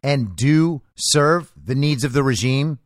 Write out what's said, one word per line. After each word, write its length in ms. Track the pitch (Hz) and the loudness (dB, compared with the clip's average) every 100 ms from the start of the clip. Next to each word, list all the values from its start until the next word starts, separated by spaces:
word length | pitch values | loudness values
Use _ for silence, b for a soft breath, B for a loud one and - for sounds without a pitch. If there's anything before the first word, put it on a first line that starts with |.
and 360 | 139 143 110 87 | -2 -2 -2 -2
do 440 | 131 156 165 151 _ - | 2 2 2 -4 _ -8
serve 560 | - 156 147 175 160 - | 0 2 4 0 -2 -18
the 140 | 71 135 | -6 -2
needs 300 | 147 143 139 | 0 0 0
of 80 | |
the 100 | 127 | 0
regime. 560 | 135 113 120 131 147 143 | 0 0 0 -2 -2 -6